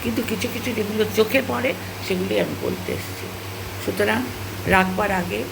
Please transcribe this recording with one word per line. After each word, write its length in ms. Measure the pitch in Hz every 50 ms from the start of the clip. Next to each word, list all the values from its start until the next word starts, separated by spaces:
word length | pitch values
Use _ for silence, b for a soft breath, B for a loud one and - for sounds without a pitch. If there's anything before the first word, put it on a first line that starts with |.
| -
কিন্তু 180 | 233 226 233 226 -
কিছু 180 | 226 185 - 240 226
কিছু 180 | 240 - 247
যেগুলো 340 | 233 208 214 196 214 214 214 202 -
চোখে 260 | - 220 214 - 269 262 -
পড়ে 260 | 240 240 247 269 - - - - - - - -
সেগুলি 320 | 190 180 185 190 214 202
আমি 160 | 175 - - -
বলতে 300 | - 127 - 62 - -
এসেছি। 360 | 64 - - - - - - - - - - - - - - - - - -
সুতরাং 360 | - 196 - 208 208 214 233 254 247 - - - - - - - 165
রাখবার 440 | 185 190 190 185 185 196 214 202
আগে 320 | 196 185 175 175 196 214 240 -